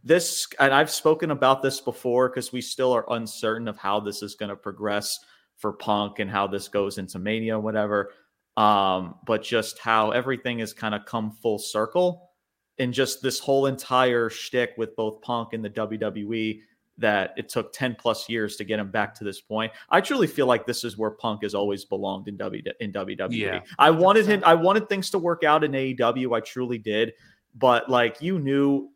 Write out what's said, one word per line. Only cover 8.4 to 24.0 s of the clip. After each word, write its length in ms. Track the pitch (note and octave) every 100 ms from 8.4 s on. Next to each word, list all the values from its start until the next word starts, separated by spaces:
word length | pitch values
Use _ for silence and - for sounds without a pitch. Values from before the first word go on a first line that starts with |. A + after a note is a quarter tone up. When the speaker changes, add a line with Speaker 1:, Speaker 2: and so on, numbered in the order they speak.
| _ -
Speaker 1:
Um, 600 | G#2+ G#2 F#2+ F#2 F2 - -
but 180 | A2
just 360 | - A#2 G#2+ -
how 320 | A#2 A2+ G#2+
everything 480 | A#2+ B2+ B2+ B2+ A#2
has 120 | A2
kinda 320 | - A2 G#2 -
come 260 | A#2 G#2+
full 280 | G#2+ A#2 G#2
circle 680 | - G#2+ A2 F3+ F3+ F3 _ _ _ _ _ -
in 160 | B2+
just 280 | B2 C3 -
this 180 | C3 B2
whole 260 | - C#3 C#3
entire 640 | C3+ - B2+ B2+ A#2+ A2+
shtick 440 | - - B2+ A#2+ -
with 180 | A2 -
both 260 | A2 G#2+
Punk 300 | - A#2+ A#2
and 140 | A2+ G#2+
the 20 |
W 280 | G#2 G#2+ A2
W 360 | G#2+ G#2+ G#2
E, 300 | A2+ A2 G#2+ _ _ _ -
that 360 | A2 G#2 F#2 -
it 140 | G2
took 240 | B2 A2
ten 200 | - B2+
plus 360 | A2+ A#2 A2 -
years 260 | A#2 G#2 -
to 80 |
get 160 | G#2 A2
him 100 | G2
back 240 | G#2+ G2+ -
to 100 | G#2
this 160 | F#2+
point. 320 | _ G#2+ A2 - -
I 100 | G3+
truly 280 | - C#4 D#3+
feel 180 | - B2+
like 180 | A#2+ -
this 200 | A#2 A#2+
is 120 | G2+
where 140 | A2
Punk 320 | G#2+ A#2 G#2
has 100 | G#2
always 300 | G2 G#2 G2+
belonged 460 | - G2 G2 F#2+ G2+
in 80 | G2+
W, 260 | G2+ G#2 - -
in 140 | G#2+
W 240 | G2 F#2+ G2+
W 300 | F#2+ A#2 G2+
E. 20 |
Speaker 2:
Yeah. 100 | F#2 - -
Speaker 1:
I 140 | C#3+
wanted 300 | E3